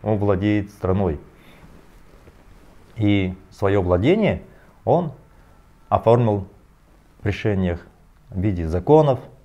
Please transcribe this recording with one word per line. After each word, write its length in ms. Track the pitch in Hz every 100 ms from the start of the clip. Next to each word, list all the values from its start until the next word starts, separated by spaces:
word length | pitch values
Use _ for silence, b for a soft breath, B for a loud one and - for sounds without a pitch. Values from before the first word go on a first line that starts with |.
он 160 | 107 107
владеет 520 | 101 95 104 104 104
страной. 500 | - 92 95 95 73 - b b b b - - - - - - - - - - - - -
И 380 | 107 101 92 92 -
своё 320 | - 98 101
владение 600 | 90 90 117 208 196 85 b b b b
он 280 | - 147 170 - - b b b b _ -
оформил 580 | 98 - 120 120 104 95 - _ _ _ - _ _
в 40 | 110
решениях 600 | 98 110 98 90 85 - _ - _ -
в 100 | 95
виде 260 | 104 90 80
законов 540 | 87 90 156 151 120 - -